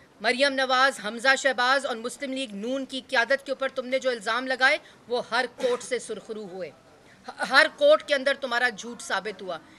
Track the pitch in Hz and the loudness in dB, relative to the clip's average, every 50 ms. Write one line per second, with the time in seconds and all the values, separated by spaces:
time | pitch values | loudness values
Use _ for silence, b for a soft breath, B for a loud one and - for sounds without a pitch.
0 | B B B - 196 226 254 247 277 285 269 262 269 254 262 254 262 277 254 - | B B B -4 -2 0 2 4 2 2 2 2 0 2 4 4 4 4 2 0
1 | 202 208 226 233 220 269 262 262 - 269 254 220 247 254 269 277 262 277 247 220 | -6 -8 -6 2 4 4 4 4 2 0 0 2 2 2 2 2 0 -2 -4 -6
2 | 226 247 - - 285 262 262 262 269 220 202 196 208 240 262 277 262 262 269 262 | -6 -8 -8 -8 -8 -6 -6 -6 -6 -6 -8 -8 -6 -4 -4 -4 -6 -6 -8 -10
3 | - - 262 240 233 226 277 269 - 277 262 - 262 262 262 - 240 247 262 262 | -6 0 2 2 2 2 0 -2 -2 -4 -6 -4 -4 -4 -4 -6 -4 -4 -4 -2
4 | 240 262 247 233 185 226 226 240 262 262 262 233 254 269 302 320 B B B B | 0 -2 -2 -2 -2 -2 -2 -2 -2 -2 0 2 4 4 4 2 B B B B
5 | - - 240 254 - - 214 240 254 233 - - 262 247 247 240 - - 254 226 | -10 -6 -6 -4 -4 -2 -2 -2 -2 -2 -4 -2 -2 0 0 -2 -2 -4 -6 -6
6 | - - 220 202 - - 220 214 214 180 175 190 175 147 127 - _ - - - | -6 -8 -10 -10 -10 -12 -12 -12 -12 -12 -10 -10 -10 -12 -12 -18 _ -20 -20 -20
7 | b b b b b - - - 277 196 247 277 320 311 - - 294 285 302 311 | b b b b b -16 -8 -6 -4 4 6 6 6 6 4 4 6 6 6 6
8 | - - 285 269 262 277 269 269 - 247 233 240 247 247 220 180 - 233 240 233 | 4 0 -2 0 2 0 -2 -2 -4 -4 0 0 0 0 -2 -4 -10 -12 -12 -12
9 | - - 233 190 185 214 202 - 202 180 165 156 B B B | -6 -4 -4 -4 -4 -6 -8 -8 -10 -10 -10 -10 B B B